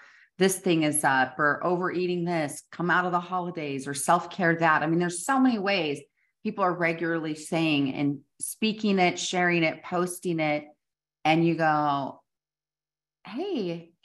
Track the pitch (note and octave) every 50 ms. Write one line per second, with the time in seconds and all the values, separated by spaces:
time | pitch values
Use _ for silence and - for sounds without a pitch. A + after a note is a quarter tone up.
0 | - - - - - _ _ - F3+ F#3+ F#3+ - - F#3+ E3+ E3 D#3 D3+ D3 D3+
1 | - D3 C3+ C3 C3 B2+ - - D#3 D3 C#3+ - - E3+ F3+ F3 F3+ F3 - F3
2 | F3+ F3 F3+ F3 E3+ E3+ F3 E3 D#3 C#3+ D3 - - _ - - E3+ F3 E3 F3+
3 | F3 F3+ F3 F3 F3+ F3 F#3 F#3 F3 F3 E3+ E3+ D3+ D3 C#3 C3+ C3 C#3 C#3+ C#3
4 | - - E3+ F3 F3 - - - F#3 E3 E3 E3 E3 D#3+ D#3 D3+ D3+ D#3 E3 E3+
5 | F3 F3 F3 - - - C4+ C4+ C4 C4 A#3 G#3+ F#3 G3 G3+ F#3+ D#3+ D3+ C#3+ D3
6 | - _ _ _ _ _ _ _ - G#3+ G#3 G3+ G3 F3+ F3 E3+ F3 E3 E3+ E3
7 | F3 E3 E3+ E3 D#3 D#3+ D#3 D#3 - - F3+ E3 E3 D#3+ D3+ C#3+ C#3 C3 - -
8 | D3 C#3+ C#3+ C#3 - _ _ - - - - - - A3 G#3 A3 G#3+ G#3 G3 F#3+
9 | F3+ F3 E3+ F3 - - - F#3 F3+ F3 F3 E3+ E3 D#3+ - - - - F3+ F3
10 | F3 F3+ F3 - - F#3 E3+ D#3+ D#3 D3+ D3+ D3 D3 - - _ _ _ _ _
11 | _ _ _ _ - D3+ D#3+ E3 E3 E3+ E3 D#3+ E3 D#3 D3+ D3+ D3 D3 C#3+ C#3
12 | C3+ - - - _ _ _ _ _ _ _ _ _ _ _ _ _ _ _ _
13 | _ _ _ _ - F3+ G3 B3+ F4+ G#4 F#4 C4+ G3 F3 E3+ E3+ E3 - _ _
14 | _